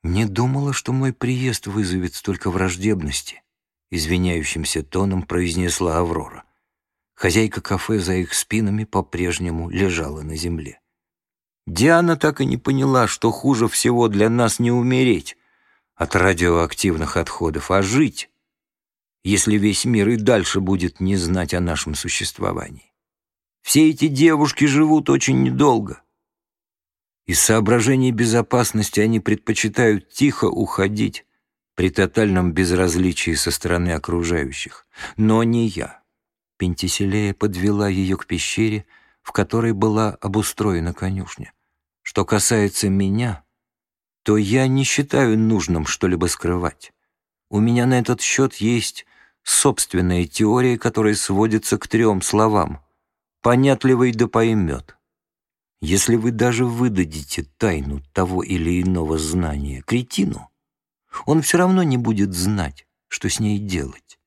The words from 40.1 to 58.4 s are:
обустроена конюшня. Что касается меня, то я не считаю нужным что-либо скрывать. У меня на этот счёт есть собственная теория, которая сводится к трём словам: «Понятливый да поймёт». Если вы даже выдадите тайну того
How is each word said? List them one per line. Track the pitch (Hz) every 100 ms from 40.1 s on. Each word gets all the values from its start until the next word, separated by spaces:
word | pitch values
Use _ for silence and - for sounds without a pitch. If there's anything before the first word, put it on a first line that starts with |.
| -
обустроена | 104 104 98 - 101 87 85
конюшня. | - 95 95 92 - - _ _ _ _ _
Что | - -
касается | 95 104 - 113 101 - 104
меня, | 95 95 104 123 92 _ _ _ _ _ _ _ _ -
то | 107
я | 98 123 131
не | 135
считаю | 131 - 139 131 127 110
нужным | 110 107 87 85 78
что-либо | - 95 90 87
скрывать. | - 87 90 87 - - _ _ _ _ _ _
У | 104
меня | 113 120 123
на | 127
этот | 113 123
счёт | - - 135 -
есть | 107 117 - - - _ _ _
собственная | - - 139 117 - 92 90 87 85
теория, | - 107 123 127 120
которая | 123 113 107 104
сводится | - 98 110 107 - 107
к | -
трём | 117 113 95
словам: | - 107 110 104 85 76 _ _ _ _ _ _
«Понятливый | 120 123 139 131 135 123 127
да | 113 120
поймёт». | 113 117 110 85 64 - - _ _ _ _ _ _ _ _
Если | 76 95 - 117
вы | 117
даже | 110 123 117 123
выдадите | 117 123 95 80 78 71 - 71 _
тайну | 107 80 69 69 -
того | - 90 90